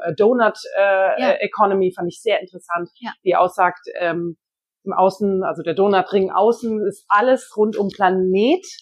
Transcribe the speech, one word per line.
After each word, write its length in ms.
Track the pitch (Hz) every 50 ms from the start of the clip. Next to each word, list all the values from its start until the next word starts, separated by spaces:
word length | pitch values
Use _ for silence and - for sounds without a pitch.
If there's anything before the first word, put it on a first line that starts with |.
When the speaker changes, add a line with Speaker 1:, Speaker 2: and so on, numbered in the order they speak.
| -
Speaker 1:
äh, 100 | 170 160
Donut, 420 | - 208 214 254 247 226 214 202 - - - - -
äh, 440 | 196 202 196 190 190 190 - -
Speaker 2:
Ja. 100 | 254 285 - -
Speaker 1:
Economy, 540 | 208 196 - - 214 196 196 196 185 185 185
fand 140 | - 180 175
ich 100 | - -
sehr 200 | - 220 202 160
interessant, 480 | - 185 - 180 - - 170 170 175 170 _ _
Speaker 2:
Ja. 140 | 240 220 185 _ -
Speaker 1:
die 120 | 190 175 170
aussagt, 420 | 180 180 180 - 185 180 175 - - - - -
ähm, 380 | 180 170 165 170 170 170 165 - _ _ _ _ _ _ _ _ -
im 80 | 196 180
Außen, 500 | 175 185 196 190 - 208 196 196 190 190
also 200 | 160 156 165 156
der 100 | 165 160
Donutring 540 | - 196 208 202 185 185 - - 202 190 185
außen 540 | - 180 202 226 233 226 - 226 220 214 208
ist 200 | 196 - - _ -
alles 480 | 196 208 220 254 262 254 - - -
rund 220 | 214 214 220 208 202
um 100 | 202 196
Planet, 760 | 185 - 202 185 190 185 185 185 185 190 208 254 320 370 381 - - -